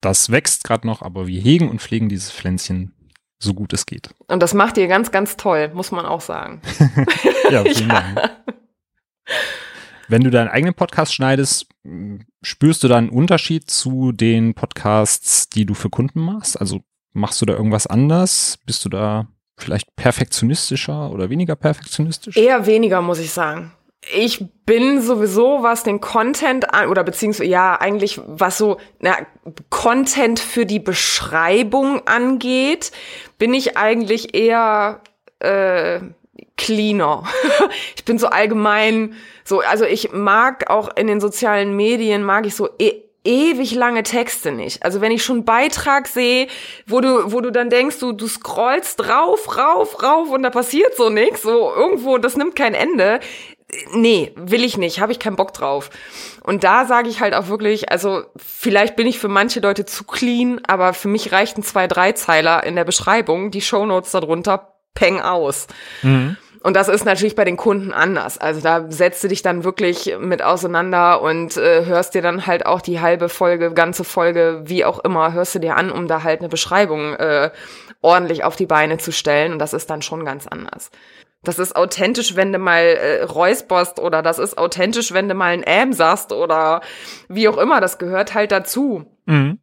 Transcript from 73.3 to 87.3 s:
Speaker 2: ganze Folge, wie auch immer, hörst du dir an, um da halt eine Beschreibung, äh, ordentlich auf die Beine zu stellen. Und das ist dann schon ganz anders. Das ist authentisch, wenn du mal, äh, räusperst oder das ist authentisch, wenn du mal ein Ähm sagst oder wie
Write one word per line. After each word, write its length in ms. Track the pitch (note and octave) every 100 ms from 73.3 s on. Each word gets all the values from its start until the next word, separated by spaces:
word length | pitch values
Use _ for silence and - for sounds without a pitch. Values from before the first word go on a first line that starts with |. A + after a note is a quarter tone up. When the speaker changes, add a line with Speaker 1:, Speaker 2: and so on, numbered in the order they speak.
| - F3+ F3 E3+
Speaker 2:
ganze 320 | E3 E3 F3 F3
Folge, 560 | - E3+ E3+ E3 D#3+ D#3
wie 200 | F3+ -
auch 140 | -
immer, 340 | - F3 D#3+
hörst 220 | E3+ F3+ F#3
du 40 |
dir 160 | E3 -
an, 160 | F#3
um 160 | - F3
da 160 | D#3+
halt 160 | E3 D#3+
eine 80 | F3
Beschreibung, 680 | D#3+ - F#3 G3+ D#3 D3+ D3
äh, 360 | D#3+ D3 D3+ - - - - -
ordentlich 440 | E3 F3 F3 D#3+ D#3
auf 100 | -
die 100 | F3
Beine 300 | D#3 D#3 D#3+
zu 140 | -
stellen. 400 | D#3 - D3 D#3+
Und 80 | D#3+
das 140 | D3
ist 160 | D3 -
dann 120 | D#3
schon 220 | D3+ D#3+
ganz 240 | D#3 C3+ -
anders. 420 | D#2+ - - - - - - _ _
Das 160 | - F3
ist 160 | F#3 -
authentisch, 640 | F3 - F#3+ A#3 A3+ F#3
wenn 160 | F#3+
du 60 | F#3+
mal, 200 | F#3 E3+
äh, 420 | E3+ E3 C#3+ D3+
räusperst 760 | - D3+ F3 A#3 - F#3 F3 -
oder 220 | E3+ D#3+
das 180 | D#3+ E3
ist 180 | - -
authentisch, 540 | E3+ E3+ F#3 A#3 A#3
wenn 160 | F#3 G3+
du 60 | F#3+
mal 160 | F3+
ein 120 | F3 -
Ähm 260 | F3 B3+
sagst 400 | G#3+ E3 G3+ -
oder 480 | G#2 E3 D#3+ D#3 E3 - - - -
wie 220 | _